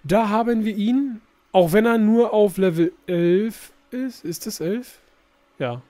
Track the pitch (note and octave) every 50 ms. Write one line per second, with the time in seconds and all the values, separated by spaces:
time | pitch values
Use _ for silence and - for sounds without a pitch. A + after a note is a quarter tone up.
0 | - C#3 F3+ A3 A3+ G#3 G#3 A3+ A#3 A#3+ A#3+ A3 G#3+ A3 G3+ G#3+ G3+ A3+ B3 C4+
1 | C#4+ C4+ A#3 G#3+ _ _ _ _ _ _ - F#3+ F3 D#3 E3+ G#3+ A3 A#3 A#3 A3+
2 | G#3+ G#3+ A3 A#3 A#3+ G#3+ G#3+ G#3+ G#3 G3+ - F#3+ F#3+ F#3 D#3+ E3 E3 F3+ - _
3 | _ - F3+ E3+ E3+ E3+ F3+ F#3+ G#3+ A3+ G3+ - - - _ _ _ _ - B3
4 | C4 C4 A#3 - - D#3+ E3+ - - A3 - - D#3 E3+ G3+ B3 B3 - - _
5 | _ _ _ _ _ _ _ _ _ _ _ _ C#3 A#2+ A#2+ B2 -